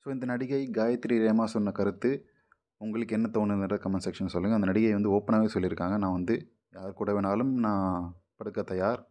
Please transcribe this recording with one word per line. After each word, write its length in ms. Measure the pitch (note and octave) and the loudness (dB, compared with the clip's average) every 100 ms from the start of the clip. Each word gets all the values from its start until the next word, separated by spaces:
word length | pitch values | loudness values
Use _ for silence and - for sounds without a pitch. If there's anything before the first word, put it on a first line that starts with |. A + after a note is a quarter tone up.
| - | -6
So 80 | |
இந்த 120 | C3+ B2+ | -6 -2
நடிகை 440 | B2 B2+ C#3 C3+ | -2 0 -2 -2
காயத்ரி 440 | A2 A2+ A#2+ A2+ A#2+ | 0 2 0 2 4
ரேமா 260 | A2 A2 | 6 4
சொன்ன 280 | A2 A2+ G#2 | 2 0 -2
கருத்து 400 | F#2+ G2+ G2 A#2+ C#3 - _ _ _ _ _ | 0 0 0 -2 -2 -8 _ _ _ _ _
உங்களுக்கு 340 | G#2+ A2 A#2 A2+ | -6 -4 -2 0
என்ன 120 | A2+ | 0
தோணுதுன்ற 500 | A2+ G#2 G2+ F#2+ G2+ | 0 0 0 0 -2
கமெண்ட் 280 | F#2 F#2+ F#2 | 0 -2 -4
செக்ஷன் 280 | F2 F#2+ | -4 -4
சொல்லுங்க. 220 | F2 F#2+ A2 | -2 0 2
அந்த 120 | F#2 | 2
நடிகை 260 | G2 A2 | 4 4
வந்து 180 | G2+ G#2 | 2 2
ஓப்பனாவே 380 | G2+ G2+ A2 G#2+ | 2 4 2 2
சொல்லியிருக்காங்க, 480 | G2+ F2+ E2+ F2 G#2 | 0 -2 -2 -2 0
"நான் 140 | G2 | 0
வந்து 240 | F2+ F2+ A#2 - _ _ | -2 0 -2 -4 _ _
யார் 200 | F#2 F#2+ | -16 -14
கூட 180 | F#2+ G2+ | -8 -2
வேணாலும் 400 | G2+ G2 G2+ C3 C3 | 0 0 0 0 0
நான் 320 | A2 G2+ F#2+ F2+ F2 F2 _ _ | 0 0 0 -2 -6 -12 _ _
படுக்க 260 | G#2+ G2 | -10 -6
தயார் 400 | G2 F#2 F#2+ A#2+ - | -6 -2 0 -2 -8